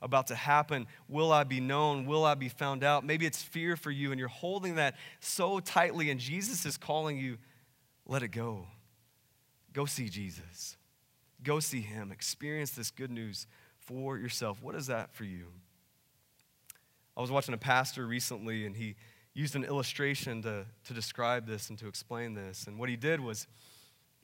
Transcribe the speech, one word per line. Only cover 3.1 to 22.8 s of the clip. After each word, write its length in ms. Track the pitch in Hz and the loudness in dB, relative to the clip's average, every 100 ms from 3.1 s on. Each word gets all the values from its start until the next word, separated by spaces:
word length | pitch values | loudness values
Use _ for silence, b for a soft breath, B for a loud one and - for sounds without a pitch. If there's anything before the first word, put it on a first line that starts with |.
| 160 160 | 2 2
it's 160 | - | 0
fear 340 | - 170 165 165 | -6 -2 0 -2
for 140 | 151 | -2
you, 200 | 139 139 | -2 -2
and 80 | 131 | -2
you're 100 | 127 | -4
holding 480 | - 175 196 185 160 | -4 -4 -2 0 4
that 200 | 139 - B B | 4 2 B B
so 400 | - - 180 196 | -4 2 2 2
tightly, 500 | 180 185 170 165 151 | 4 6 6 4 2
and 80 | 127 | 2
Jesus 460 | 123 180 214 208 | 0 -2 -2 -2
is 140 | 147 - | -2 -4
calling 400 | - 156 156 139 | 0 0 0 0
you, 180 | 131 113 b b b b b b - | -4 -6 b b b b b b -4
"Let 160 | 135 | -2
it 60 | 117 | 0
go. 400 | 113 117 104 92 - _ _ _ _ _ _ _ _ _ | -2 -4 -6 -10 -18 _ _ _ _ _ _ _ _ _
Go 100 | 139 | -4
see 240 | 143 - 113 | -2 -2 -4
Jesus. 680 | 95 95 85 85 90 - - _ _ _ _ _ - | -4 -8 -10 -14 -12 -12 -14 _ _ _ _ _ -6
Go 180 | 131 156 | 0 0
see 200 | 156 127 | 0 -4
him. 300 | 104 107 98 | -6 -6 -8
Experience 600 | 95 - - 147 151 139 | -6 -6 -6 -6 -4 -4
this 200 | 127 110 | -6 -8
good 200 | - 131 | -6 -8
news 360 | 117 110 95 - b b b | -6 -6 -8 -12 b b b
for 360 | - 131 135 123 | -12 -6 -4 -4
yourself." 460 | 120 - 113 101 | -4 -2 -2 -4
What 140 | - 160 | -8 -6
is 100 | 131 | -2
that 280 | 113 - | -2 -4
for 100 | - | -8
you? 280 | 101 90 85 90 - _ _ _ _ _ _ _ _ _ - - b b b | -8 -8 -12 -18 -20 _ _ _ _ _ _ _ _ _ -20 -20 b b b
I 60 | - | -6
was 100 | 123 | 0
watching 220 | 139 135 | 0 0
a 60 | 113 | 0
pastor 480 | 131 127 127 131 117 | 4 4 4 -2 -4
recently, 580 | 120 - 113 113 110 | -2 -2 -4 -4 -4
and 100 | 107 | -4
he 220 | 104 107 98 b b b | -4 -6 -8 b b b
used 200 | 131 147 | -4 -2
an 100 | 139 | 0
illustration 760 | - 139 123 - 139 139 135 113 | 0 0 0 0 0 0 -2 -4
to, 220 | 110 104 107 - | -4 -4 -8 -14
to 100 | - | -10
describe 520 | 117 110 - 120 123 113 | -6 -6 0 2 2 0
this 220 | 107 - | -6 -6
and 100 | 107 | -10
to 80 | 107 | -10
explain 460 | - - 117 117 | -10 -6 -6 -4
this. 340 | 107 95 92 - | -6 -8 -10 -10
And 120 | |
what 100 | 104 | -6